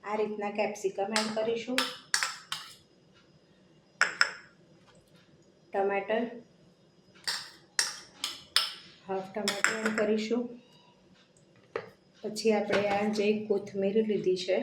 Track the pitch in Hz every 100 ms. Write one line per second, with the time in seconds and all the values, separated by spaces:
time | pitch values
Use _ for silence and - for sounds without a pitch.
0 | 196 214 208 208 208 208 208 - 190 -
1 | 202 220 220 220 220 233 247 254 - -
2 | - - - - - - - - _ _
3 | _ - _ - _ - _ - _ _
4 | - - - - - - - - - -
5 | _ - - - - _ - 202 196 196
6 | 196 220 240 - - - - _ - _
7 | - - - - - - - - - -
8 | - - - - - - - - - -
9 | 190 190 190 220 202 - - 220 220 220
10 | 208 214 220 233 240 - - - - _
11 | - - _ - - - - - - -
12 | _ - 214 214 226 214 214 196 202 202
13 | 214 208 208 214 - 196 - 196 196 220
14 | 214 190 175 185 - 196